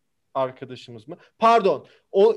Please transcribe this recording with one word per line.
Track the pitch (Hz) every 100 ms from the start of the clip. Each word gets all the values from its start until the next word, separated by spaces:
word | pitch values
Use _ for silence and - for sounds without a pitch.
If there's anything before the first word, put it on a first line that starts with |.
| _ _ _
arkadaşımız | 135 131 131 127 123 - 117 143
mı? | 175 _ _
Pardon. | 226 233 190 131 - _ _
O | 196 220